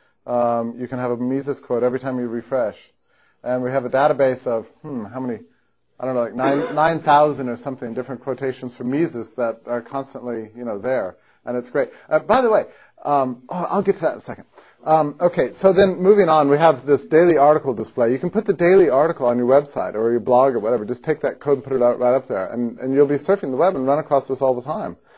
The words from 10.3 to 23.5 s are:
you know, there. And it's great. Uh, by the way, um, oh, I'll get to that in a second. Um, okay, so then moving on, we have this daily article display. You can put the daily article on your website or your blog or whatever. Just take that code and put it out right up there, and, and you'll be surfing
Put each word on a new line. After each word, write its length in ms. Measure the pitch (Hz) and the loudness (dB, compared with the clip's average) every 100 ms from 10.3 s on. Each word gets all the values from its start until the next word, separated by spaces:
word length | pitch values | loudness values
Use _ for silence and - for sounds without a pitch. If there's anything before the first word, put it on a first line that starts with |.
| 113 107 113 | -10 -10 -12
you 100 | 120 | -10
know, 120 | 104 | -6
there. 400 | 117 131 95 - _ _ - | -4 -4 -4 -10 _ _ -8
And 120 | 123 | -8
it's 140 | 123 | -4
great. 180 | 147 127 - - | -4 -4 -8 -2
Uh, 120 | 156 | -2
by 220 | 151 226 | 2 2
the 100 | 240 | 2
way, 140 | 208 - - _ _ | 2 0 -10 _ _
um, 400 | - 143 131 123 - | -2 0 0 -6 -10
oh, 180 | 180 170 | -8 -4
I'll 120 | 190 | -2
get 140 | 196 190 | -2 -2
to 60 | |
that 120 | 160 | -2
in 40 | 104 | -4
a 20 | |
second. 240 | - 120 - _ - _ | -10 -16 -18 _ -20 _
Um, 320 | - 160 151 143 | 0 2 2 0
okay, 320 | 175 170 131 | 0 0 -2
so 200 | - 190 | 2 4
then 240 | 180 196 175 | 6 4 4
moving 300 | 185 208 175 | 4 6 6
on, 220 | 156 143 | 4 4
we 80 | 143 | 6
have 300 | 165 131 131 | 4 4 2
this 180 | 139 - | 0 4
daily 320 | 156 175 156 | 4 6 6
article 360 | 143 156 139 | 4 4 0
display. 380 | 113 113 - 117 | -6 -6 -2 0
You 60 | 127 | 0
can 140 | 180 | -2
put 140 | 202 220 | -2 -2
the 80 | |
daily 360 | 175 170 190 165 | 0 4 6 6
article 380 | 127 160 165 123 | 4 2 0 0
on 100 | 120 | 0
your 80 | 123 | 4
website 480 | 139 147 131 92 | 4 2 -4 -6
or 160 | 104 113 | -2 0
your 100 | 120 | 0
blog 360 | 120 123 135 120 | 2 4 4 0
or 40 | |
whatever. 260 | 104 120 107 | -2 -2 -4
Just 180 | 123 | -6
take 180 | - 147 | -6 -4
that 180 | 135 - | -4 -4
code 200 | 143 139 | -2 -2
and 40 | |
put 100 | 123 | -2
it 100 | 127 | 0
out 160 | 120 117 | 2 2
right 160 | 123 127 | 2 0
up 120 | 127 | -2
there, 200 | 107 92 | -6 -6
and, 320 | 117 120 - | -4 -6 -6
and 160 | 131 135 | -2 2
you'll 100 | 143 | 2
be 100 | 143 | 0
surfing 360 | 143 196 143 | -2 -2 -2